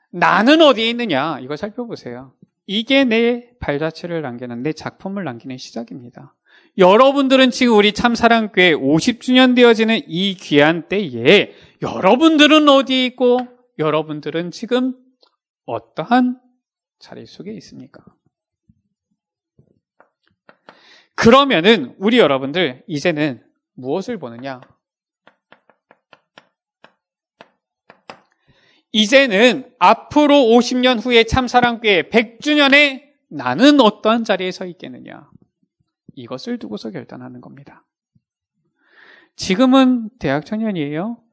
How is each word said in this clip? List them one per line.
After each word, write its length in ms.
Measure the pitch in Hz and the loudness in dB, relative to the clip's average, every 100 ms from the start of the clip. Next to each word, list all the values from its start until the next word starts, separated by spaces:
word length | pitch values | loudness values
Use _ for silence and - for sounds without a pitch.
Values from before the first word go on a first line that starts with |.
| _ | _
나는 520 | 180 170 175 226 320 | -2 0 2 4 4
어디에 260 | 302 220 226 | 4 2 -2
있느냐, 500 | 240 233 135 156 131 | -4 -4 -4 -4 -6
이걸 160 | 127 151 | -10 -12
살펴보세요. 800 | 214 208 233 156 127 120 131 _ _ _ - | -12 -12 -14 -14 -14 -16 -18 _ _ _ -8
이게 380 | 202 226 269 | -6 -2 0
내 460 | 262 220 233 240 240 - | 0 0 -2 -4 -10 -14
발자취를 640 | - 143 160 - 175 165 | -8 -6 -6 -8 -10 -8
남기는, 400 | 139 120 123 120 | -10 -12 -12 -10
내 100 | 139 | -8
작품을 520 | 151 131 - 190 202 | -8 -12 -14 -12 -10
남기는 320 | 160 117 139 127 | -10 -12 -16 -18
시작입니다. 760 | - 226 233 - 120 - 139 _ _ _ _ - | -16 -16 -16 -18 -20 -20 -20 _ _ _ _ 2
여러분들은 720 | 185 214 269 277 269 262 262 | 4 6 4 2 2 2 2
지금 260 | - 247 208 | 2 2 4
우리 160 | 208 | 2
참사랑교회 840 | 202 240 226 233 226 214 - 180 | 0 -2 2 2 2 0 2 2
오십 460 | 143 135 156 247 233 | 2 0 0 0 -4
주년 340 | - 254 254 | 0 2 4
되어지는 480 | 247 240 220 220 220 - | 6 4 4 0 -2 -4
이 280 | 165 196 | -4 -4
귀한 540 | 185 - 143 147 170 - | -6 0 2 4 2 -4
때에 640 | 190 175 117 123 196 - - _ - | -6 -6 -2 2 2 2 -8 _ -12
여러분들은 880 | - - 185 247 320 311 294 311 294 | -10 -2 2 4 2 4 4 4 4
어디에 380 | 269 269 262 254 | 2 2 -2 -4
있고 340 | 254 247 247 247 _ _ - | -2 0 0 -4 _ _ -6
여러분들은 760 | 151 151 156 151 147 160 175 | -4 -2 -4 -10 -8 -8 -8
지금 420 | - 214 247 254 254 _ _ _ _ _ _ - | -10 -4 -4 -4 -8 _ _ _ _ _ _ -12
어떠한 720 | 117 - - 160 247 247 247 _ _ _ _ _ _ | -12 -12 -12 -2 0 0 -4 _ _ _ _ _ _
자리 260 | - 120 117 | -20 -20 -20
속에 260 | - 170 | -20 -18
있습니까? 500 | 208 - 135 127 - _ _ _ _ _ _ _ _ _ _ _ _ _ _ _ _ _ _ _ _ _ _ _ _ _ _ _ _ _ _ _ - | -18 -20 -20 -20 -20 _ _ _ _ _ _ _ _ _ _ _ _ _ _ _ _ _ _ _ _ _ _ _ _ _ _ _ _ _ _ _ 0
그러면은 760 | 220 262 277 185 185 220 123 - | 4 4 4 2 2 2 0 -6
우리 200 | 196 240 | -2 2
여러분들 640 | 160 135 135 165 156 127 - | 2 0 -4 -4 -4 -6 -10
이제는 560 | 147 180 151 151 113 _ _ _ | -6 -4 -2 -4 -6 _ _ _
무엇을 440 | - 127 170 196 226 | -14 -8 -8 -8 -12
보느냐? 420 | 123 117 135 127 _ _ _ _ _ _ _ _ _ _ _ _ _ _ _ _ _ _ _ _ _ _ _ _ _ _ _ _ - _ _ _ _ _ - - _ _ _ _ _ _ _ | -14 -14 -16 -16 _ _ _ _ _ _ _ _ _ _ _ _ _ _ _ _ _ _ _ _ _ _ _ _ _ _ _ _ -20 _ _ _ _ _ -20 -20 _ _ _ _ _ _ _
이제는 840 | 214 208 262 269 190 247 160 - - | -4 2 2 2 2 2 0 -8 0
앞으로 720 | 180 226 - 294 294 285 226 | 2 2 0 0 4 4 4
오십 300 | 240 240 254 | 4 2 0
년 200 | 254 240 | 0 -2
후에 260 | 240 240 | 0 0
참사랑교회 840 | 226 262 247 247 240 233 220 185 - | 2 -2 -2 0 0 -2 -2 0 0
백 320 | 220 233 - | -2 -2 -6
주년에 720 | 294 294 277 285 294 262 _ _ _ | -2 0 4 4 2 -2 _ _ _
나는 520 | 208 127 131 277 294 | -10 -6 2 4 4
어떠한 440 | 220 - 214 233 | 4 2 -2 -2
자리에 260 | 226 185 185 | -2 -4 -6
서 160 | 180 185 | -10 -14
있겠느냐? 640 | 175 135 123 - - - _ _ _ _ _ _ _ _ | -16 -18 -18 -20 -20 -20 _ _ _ _ _ _ _ _
이것을 440 | - 117 127 240 240 | -20 -14 -14 -10 -12
두고서 320 | 214 202 226 | -12 -14 -12
결단하는 500 | 175 113 127 127 123 | -14 -16 -18 -18 -20
겁니다. 440 | - 135 143 - _ _ _ _ _ _ _ _ _ _ _ _ _ _ _ - | -20 -20 -20 -20 _ _ _ _ _ _ _ _ _ _ _ _ _ _ _ -12
지금은 760 | - 190 254 269 254 254 220 _ | -6 0 2 4 4 0 -4 _
대학 260 | 160 143 | -4 -4
청년이에요. 720 | 151 214 220 185 143 151 208 233 _ | -6 -8 -6 -6 -6 -6 -8 -12 _